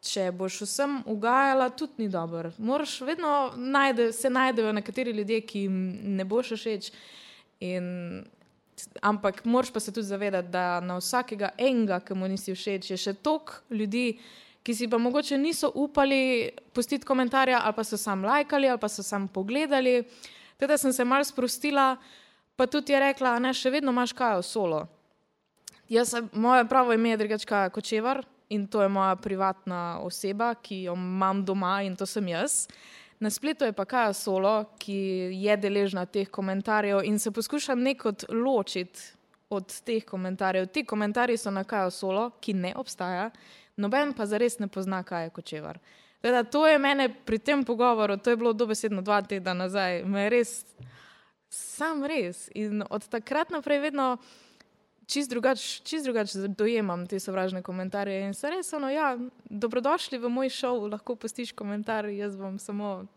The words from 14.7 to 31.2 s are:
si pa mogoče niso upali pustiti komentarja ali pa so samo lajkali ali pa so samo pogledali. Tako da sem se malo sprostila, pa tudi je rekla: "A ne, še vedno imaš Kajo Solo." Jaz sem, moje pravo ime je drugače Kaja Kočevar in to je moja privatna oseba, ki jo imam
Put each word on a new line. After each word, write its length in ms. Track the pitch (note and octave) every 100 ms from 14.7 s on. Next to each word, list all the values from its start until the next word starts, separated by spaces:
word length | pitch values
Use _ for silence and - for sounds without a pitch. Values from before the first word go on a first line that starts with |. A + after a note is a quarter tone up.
si 140 | A3+ A#3+
pa 100 | A#3
mogoče 400 | A#3+ C4+ D4 C#4
niso 320 | D4 D#4 D4
upali 460 | - C#4+ D4 C#4 C4+ C4 B3 - - _
pustiti 340 | - A#3 C#4+
komentarja 540 | - C4 B3+ C4+ C4 B3
ali 120 | A3
pa 120 | G#3+
so 120 | A3 G#3
samo 300 | - F#3+ G3
lajkali 380 | C#4+ D4 D4 C4+
ali 140 | A#3+
pa 80 | G#3
so 140 | G#3
samo 260 | F#3+ G3+ G3
pogledali. 760 | G3 G3 C4 D#4 C#4 B3+ B3 A#3+ - - - -
Tako 140 | _ C#4
da 100 | D4
sem 140 | C4+
se 120 | C4
malo 200 | B3 C4+
sprostila, 720 | C#4+ - B3 - D4 C#4 C4 B3+ - - - _ _ -
pa 80 | B3+
tudi 260 | D4 C#4+
je 80 | C#4
rekla: 280 | C#4 C4+ B3+
"A 80 | A#3+
ne, 140 | B3+
še 180 | C4 C4
vedno 200 | C#4 C#4
imaš 220 | B3 B3
Kajo 300 | - B3 G3
Solo." 440 | F3+ A3+ F#3 D#3 D#3+ _ _ _ _ _ _ _ - - _
Jaz 220 | A3+ A#3+
sem, 180 | A#3+ A3+
moje 340 | G#3+ A#3 B3+
pravo 280 | A#3 C4 B3
ime 180 | A3 A#3
je 60 | A3
drugače 280 | G#3 G#3+ -
Kaja 220 | G3+ F#3
Kočevar 540 | G#3+ - G#3+ A#3 C4+ - _ _
in 180 | G#3
to 160 | G3+ G#3+
je 80 | G3
moja 280 | G3 F#3+ F#3
privatna 840 | G#3 F#3+ F#3+ F#3 - F3+ E3+ E3+
oseba, 560 | F3+ - G3 G3+ A#3
ki 240 | A#3 - F#3+
jo 120 | F3+
imam 480 | F3+ F3+ F#3